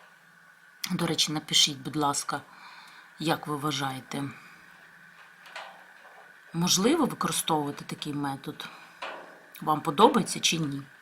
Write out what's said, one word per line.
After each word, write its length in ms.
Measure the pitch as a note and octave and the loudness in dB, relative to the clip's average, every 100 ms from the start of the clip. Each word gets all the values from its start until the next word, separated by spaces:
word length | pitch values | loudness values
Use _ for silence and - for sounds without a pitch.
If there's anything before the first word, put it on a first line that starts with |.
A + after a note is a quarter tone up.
| - - - - - - - - - | -20 -20 -20 -20 -20 -20 -20 -14 -6
До 140 | F3+ E3 | -2 0
речі, 260 | D#3 - | 0 0
напишіть, 460 | D3+ D3+ - E3 C3 | -2 2 4 4 2
будь 180 | C#3+ D3+ | -4 0
ласка, 460 | C#3+ C#3 - C#3+ - - - - - - - - | 0 0 -4 -6 -8 -20 -20 -20 -20 -20 -20 -4
як 260 | D#3 D3+ D3+ | 0 0 -2
ви 80 | D3 | -4
вважаєте, 680 | D3+ C#3 C3+ C3 - C#3+ C#3 - - - - - - - - - - - - - - - - - - - - - - | -2 -2 -4 -6 -8 -8 -8 -10 -20 -20 -20 -20 -20 -20 -20 -20 -20 -20 -18 -16 -16 -18 -20 -20 -20 -20 -20 -20 -8
можливо 520 | E3 F3+ F3+ A3 E4 B3 | 0 2 4 6 4 2
використовувати 800 | D#3 F3 - - D#3 C#3+ C#3 - | 0 -2 0 2 0 0 -6 -10
такий 280 | D3+ D3+ | -8 -6
метод? 560 | C#3+ C#3+ C3+ - C#3+ - - - - - - - - - - | -4 -4 -6 -10 -10 -14 -16 -20 -14 -12 -12 -16 -20 -20 -8
Вам 200 | D#3 D3+ | -2 0
подобається 580 | E3 D3 A3 A3+ D#3 - | 0 8 8 8 0 0
чи 180 | - E3 | 0 0
ні? 240 | D3 C#3 C#3 - | -2 -6 -10 -16